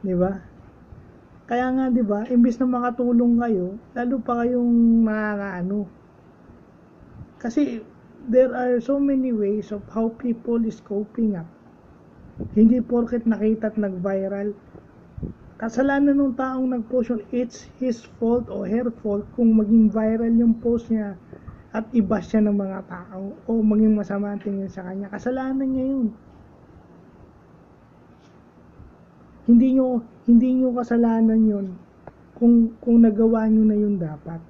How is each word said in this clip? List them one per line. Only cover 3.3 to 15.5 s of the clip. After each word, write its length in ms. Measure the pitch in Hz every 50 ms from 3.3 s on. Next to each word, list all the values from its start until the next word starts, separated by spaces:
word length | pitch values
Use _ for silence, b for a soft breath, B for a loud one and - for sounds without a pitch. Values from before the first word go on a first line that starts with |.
| 233
kayo, 400 | 233 240 233 220 185 180 185 196 226 - - -
lalo 220 | 240 240 247 269 254
pa 220 | - - 240 233
kayong 640 | 240 240 247 247 240 240 233 233 233 233 226 226 226
nakakaano. 800 | 220 214 214 214 214 208 202 202 196 185 180 175 185 202 208 202 170 - - _ _ _ - _ - - _ - - - - - _ _ - - _ - - - - - - - - -
Kasi, 480 | - - 240 233 302 294 254 240 220 - - - - - - - - -
there 260 | 254 220 254 262 254
are 300 | 240 247 247 247 247 240
so 160 | 233 262 277
many 320 | 277 285 277 277 262 254 254 233
ways 340 | 214 208 196 208 214 202 -
of 160 | 214 202 202 - -
how 160 | 220 226 226 226
people 400 | - - 240 226 233 - - 233 233 226
is 160 | 220 - -
coping 560 | - - 202 202 214 202 - - 226 214 202
up. 80 | 170 160 165 - _ - - - - - - - - - - - - - - - - - - -
Hindi 240 | 214 226 220 247 254
porket 480 | 240 - 240 240 240 233 247 240 226 226
nakita 400 | 220 190 208 220 220 220 220 214
at 80 | 214
nag-viral, 800 | 220 208 196 190 180 175 196 196 196 190 190 196 196 202 208 202 - - - - - - - - - - - - - - - - - - -